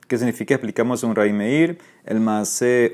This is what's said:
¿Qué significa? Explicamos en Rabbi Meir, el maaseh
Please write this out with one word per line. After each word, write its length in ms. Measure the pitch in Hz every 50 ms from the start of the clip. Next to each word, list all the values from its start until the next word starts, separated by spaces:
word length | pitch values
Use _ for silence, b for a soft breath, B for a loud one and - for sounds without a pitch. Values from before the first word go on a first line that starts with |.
| b -
¿Qué 60 | 127 117
significa? 380 | 120 123 113 - 110 - 143
Explicamos 500 | 127 - 107 - - 117 120 123 113 -
en 100 | 117 110
Rabbi 160 | 110 104 104
Meir, 460 | 104 104 104 110 135 151 165 170 175 170 b b b b b
el 160 | - 110 110
maaseh 720 | 110 113 107 107 104 95 - - 123 123 123 123 120 120